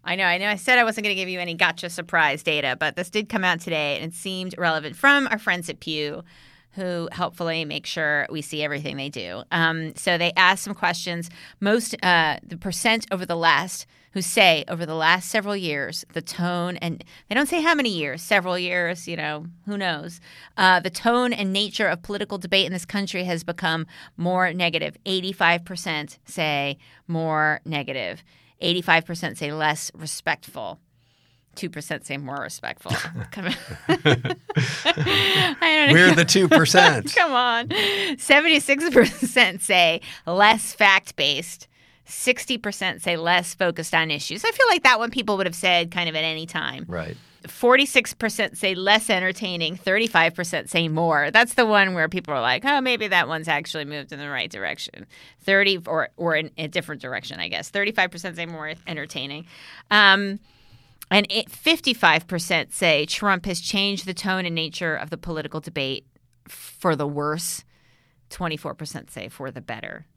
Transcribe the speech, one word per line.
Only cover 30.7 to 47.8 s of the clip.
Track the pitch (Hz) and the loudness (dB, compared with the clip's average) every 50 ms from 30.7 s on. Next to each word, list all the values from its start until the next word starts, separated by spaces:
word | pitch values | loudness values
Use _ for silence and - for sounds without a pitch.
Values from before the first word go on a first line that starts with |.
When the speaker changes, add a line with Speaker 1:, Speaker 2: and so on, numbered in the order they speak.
| 95 _ _ _ _ _ _ _ _ _ _ _ _ _ _ _ _ | -10 _ _ _ _ _ _ _ _ _ _ _ _ _ _ _ _
Speaker 1:
Two | - - 170 | -10 -10 -8
percent | 170 151 147 - 156 - - | -8 -10 -10 -8 -10 -10 -8
say | - 139 | -10 -10
more | 139 143 131 139 143 | -8 -8 -8 -8 -8
respectful. | - - - - - - - - - - | -8 -10 -10 -10 -10 -10 -10 -10 -8 -6
<laughs> | - - - 165 170 - - - | -6 -4 -6 -8 -8 -10 -12 -10
Come | - 208 185 - | -10 -8 -6 -6
on. | - - - - - - - | -6 -6 -10 -16 -16 -10 0
<laughs> | |
I | - 226 - - 151 131 123 120 131 - - _ - - - 127 - - - - 311 339 - - 359 403 - 392 381 381 381 370 349 285 - | 0 0 2 4 2 2 2 0 -6 -6 -6 _ -4 -2 -2 0 0 -4 -2 -2 -2 0 0 0 0 2 2 2 2 2 2 2 0 0 0
don't | 339 330 311 311 294 277 | 2 2 4 6 6 8
Speaker 2:
We're | - 170 185 185 | 10 10 10 10
Speaker 1:
know. | 160 | 8
Speaker 2:
the | 160 165 | 6 4
two | - - 190 185 160 | 4 6 4 6 8
percent. | 320 302 165 - - - - - - 233 - 294 - | 8 6 6 8 8 8 8 8 6 4 -2 0 2
Speaker 1:
<laughs> | |
Come | - 349 320 | 2 2 4
on. | 269 247 247 247 233 233 240 - 359 427 415 403 403 392 392 359 285 | 2 2 2 2 0 0 -2 -2 -2 0 0 0 0 -2 -2 -4 -4
Seventy-six | 240 - - 294 294 311 339 320 311 - - 277 277 320 349 | -6 4 6 6 6 8 6 4 4 4 2 0 2 2 6
percent | 247 254 226 - - - 262 233 - 247 240 185 185 190 | 6 6 6 6 2 -4 -4 0 4 4 4 4 2 -4
say | - - 196 180 175 165 165 - - - - - _ | 0 2 4 6 6 6 4 0 -6 -14 -18 -12 _
less | 170 175 190 202 214 220 214 - - | -2 2 6 6 6 6 4 0 -10
fact-based. | - - 220 196 190 190 _ - - - 139 143 143 139 170 - - - - _ _ _ _ _ _ _ _ | 0 4 6 6 6 6 _ -2 -4 -2 0 0 0 -2 -6 -10 -14 -18 -20 _ _ _ _ _ _ _ _
Sixty | - - - - 247 247 247 - - 254 | -14 -12 -4 -2 -2 0 -2 -2 -6 -6
percent | 220 - 208 196 - 196 185 131 - | -6 -6 -8 -6 -4 -4 -6 -6 -4
say | - 185 170 160 | -4 -4 -4 -2
less | 165 170 180 175 175 170 | 0 2 2 2 0 -4
focused | - _ 190 175 170 - 160 - | -4 _ -2 -2 0 -4 -6 0
on | - 160 160 160 | 0 0 0 0
issues. | 147 147 - - 151 214 | -4 -6 -6 -8 -8 -4
I | - 453 | -4 -4
feel | 453 - 523 466 | 2 4 4 4
like | 370 349 - | 4 4 4
that | 262 247 220 | 4 4 4
one | 233 233 | 0 -4
people | - 269 208 214 208 | -4 -6 -2 -2 -2
would | 190 190 | 0 -2
have | 180 170 | -2 -4
said | - - 185 180 175 170 170 | 0 2 2 4 2 2 0
kind | 170 180 175 165 | -4 -4 -4 -2
of | 160 | -2
at | 156 160 | -2 -2
any | 160 160 160 160 | -2 -4 -6 -8
time. | 175 - 156 156 131 127 135 - 175 | -8 -6 -6 -6 -6 -8 -10 -10 -8
Speaker 2:
Right. | 175 170 160 - - - _ _ _ _ - - | -8 -8 -8 -8 -12 -16 _ _ _ _ -20 -20
Speaker 1:
Forty-six | - - - 240 254 262 | -8 0 4 4 6 6